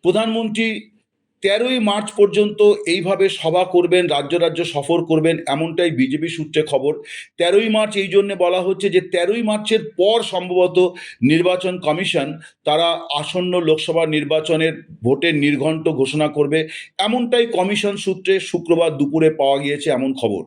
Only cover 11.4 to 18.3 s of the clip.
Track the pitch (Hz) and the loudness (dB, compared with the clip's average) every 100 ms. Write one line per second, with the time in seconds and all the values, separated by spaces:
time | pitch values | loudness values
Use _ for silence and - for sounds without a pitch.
11.4 | 175 180 185 180 143 156 190 160 139 160 | 2 0 -4 -4 -4 -2 -2 -2 -4 -10
12.4 | - _ - 151 170 165 - 143 151 180 | -18 _ -2 0 0 -2 -6 -8 -4 -4
13.4 | 180 180 165 156 156 165 160 151 143 156 | -2 0 2 0 0 -2 0 -2 0 -2
14.4 | 156 160 160 156 - - 113 135 170 156 | 0 0 0 -4 -16 -6 0 2 2 2
15.4 | 143 143 147 160 156 147 131 151 151 143 | 0 0 -2 -2 -2 -2 -2 0 -2 0
16.4 | 143 147 156 - - - 202 247 240 240 | 0 0 -2 -10 -18 -4 -2 0 0 0
17.4 | 233 185 185 208 202 202 190 185 185 | 0 0 0 0 -2 -4 -4 -4 0